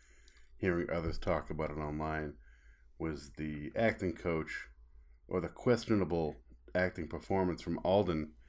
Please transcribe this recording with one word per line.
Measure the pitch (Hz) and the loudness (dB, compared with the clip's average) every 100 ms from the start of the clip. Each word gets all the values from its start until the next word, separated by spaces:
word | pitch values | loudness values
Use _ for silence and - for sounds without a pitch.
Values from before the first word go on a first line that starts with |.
| - - - - - - | -20 -20 -20 -20 -18 -2
hearing | 95 85 82 | 2 2 0
others | 85 80 - | 0 0 -2
talk | - 80 - | 0 0 0
about | 76 78 | -2 -2
it | 76 | -2
online, | 76 76 78 78 76 - - - - - - - | -4 -2 -2 -2 -4 -8 -18 -20 -20 -20 -18 -6
was | 80 71 69 - | -4 -4 -8 -6
the | 76 76 76 - | -4 -4 -4 2
acting | 113 110 92 | 2 2 -2
coach, | 80 90 82 78 - - - - - - - - | -2 0 0 -2 -8 -10 -18 -20 -20 -20 -18 -4
or | 92 | -2
the | 85 | -2
questionable | - 131 117 - 107 82 85 78 - - - - 90 | 0 2 2 4 2 4 2 0 -4 -16 -20 -2 0
acting | 92 - 80 | 0 -2 -8
performance | 82 - 98 92 82 | -6 0 2 2 0
from | - 80 | -2 0
Alden, | 87 98 90 80 76 - | 4 4 4 0 -2 -10